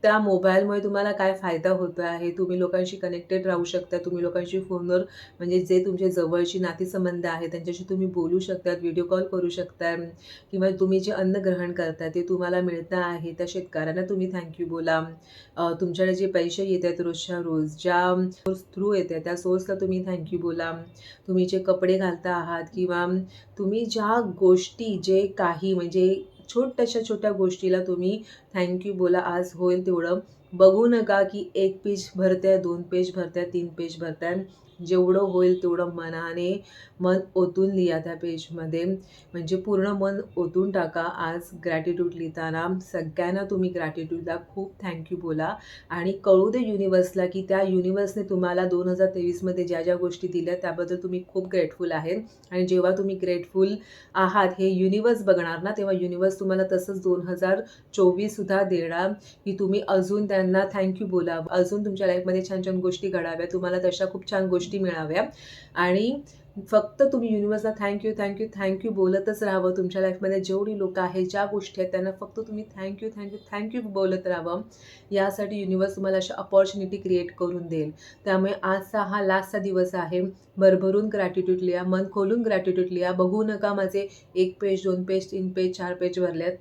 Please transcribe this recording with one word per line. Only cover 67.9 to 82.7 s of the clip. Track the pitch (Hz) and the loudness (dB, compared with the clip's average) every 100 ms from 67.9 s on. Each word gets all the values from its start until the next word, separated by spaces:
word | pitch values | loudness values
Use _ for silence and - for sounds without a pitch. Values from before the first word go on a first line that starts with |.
| 202 220 | -2 -2
you, | 214 | -2
thank | 202 202 | -4 -4
you, | 220 196 | -8 -2
thank | 190 190 226 | -2 -2 -2
you | |
बोलतच | 196 185 190 196 208 | 2 2 2 0 -2
राहावं. | 208 190 185 185 | 0 2 2 0
तुमच्या | 180 190 | -2 0
लाईफमध्ये | 190 185 190 190 | 0 0 0 0
जेवढी | 190 190 208 208 | 0 -2 -2 -2
लोकं | 185 190 | -4 -2
आहेत, | 180 190 185 | -2 -2 -2
ज्या | 202 202 | -2 -2
गोष्टी | 202 196 - | -2 -6 -6
आहेत, | 185 | -4
त्यांना | 185 190 | -2 -4
फक्त | 190 196 - | -6 -10 -10
तुम्ही | 220 214 220 196 | -10 -10 -12 -10
thank | 190 196 | -10 -8
you, | 220 220 | -10 -10
thank | 202 | -12
you, | 202 - 208 | -14 -10 -8
thank | 220 247 | -6 -6
you | 220 | -4
बोलत | 196 190 185 185 | 0 0 0 -2
राहावं. | 175 165 180 214 - - - - | -4 -2 -6 -8 -18 -20 -20 -4
यासाठी | 202 196 196 202 208 | 0 0 0 -6 -4
युनिव्हर्स | 190 185 196 190 | -2 0 0 -2
तुम्हाला | 190 190 | 0 0
अशा | 185 - | -2 -8
अपॉर्च्युनिटी | 190 196 190 196 190 196 | 4 4 4 0 -6 -6
क्रिएट | 190 180 175 - | 0 0 0 -4
करून | 175 180 170 | -4 -4 -4
देईल. | 160 151 156 - - 202 | -4 -4 -6 -20 -10 0
त्यामुळे | 190 190 202 | 2 2 0
आजचा | 190 196 196 214 | 0 -2 0 -2
हा | 196 202 | 0 0
लास्टचा | 196 190 190 208 | 2 2 0 -4
दिवस | 190 185 180 185 | 0 0 0 0
आहे, | 160 180 185 190 _ - | -2 -2 -2 -6 _ 6
भरभरून | 190 185 190 202 214 | 6 6 4 2 0
ग्रॅटिट्यूड | 208 185 185 180 185 | 0 0 0 0 0
लिहा, | 180 175 | 0 0
मन | 185 185 196 | 0 0 0
खोलून | 202 196 233 | 0 0 2
ग्रॅटिट्यूड | 226 190 185 | 2 0 2